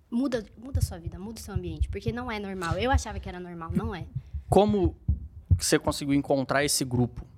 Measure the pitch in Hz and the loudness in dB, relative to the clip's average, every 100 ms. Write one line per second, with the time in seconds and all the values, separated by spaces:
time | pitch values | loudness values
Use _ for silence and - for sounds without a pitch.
0 | _ 240 277 240 208 - 247 277 - 185 | _ -2 0 -2 -6 -14 -6 -2 -2 -4
1 | 170 165 202 226 - 190 175 208 - 202 | -10 -8 -10 -10 -8 -6 -4 -4 -4 -2
2 | 226 233 247 214 196 190 170 170 240 269 | -4 -4 -4 -6 -6 -4 -2 0 2 2
3 | 226 - 202 180 180 170 165 185 220 185 | 0 -8 -10 -10 -10 -10 -4 -2 -2 -6
4 | 156 - - - - - 208 208 175 - | -8 -12 -10 -10 4 6 6 4 2 0
5 | - - - - - - - 151 - - | -2 -2 -6 -8 2 2 6 2 2 -2
6 | 143 143 135 139 127 135 143 - 131 120 | 2 2 4 2 2 2 2 0 0 2
7 | 120 - - | 2 -2 -16